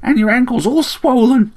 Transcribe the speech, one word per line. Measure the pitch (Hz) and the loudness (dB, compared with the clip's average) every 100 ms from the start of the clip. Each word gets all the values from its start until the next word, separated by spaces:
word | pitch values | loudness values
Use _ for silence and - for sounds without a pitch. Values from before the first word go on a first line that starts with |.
and | - 277 | -2 0
your | 214 | 0
ankle's | 233 247 233 175 | 0 -2 -2 -2
all | 302 | -2
swollen. | 302 - 320 262 226 262 214 | -4 -4 -2 2 2 2 0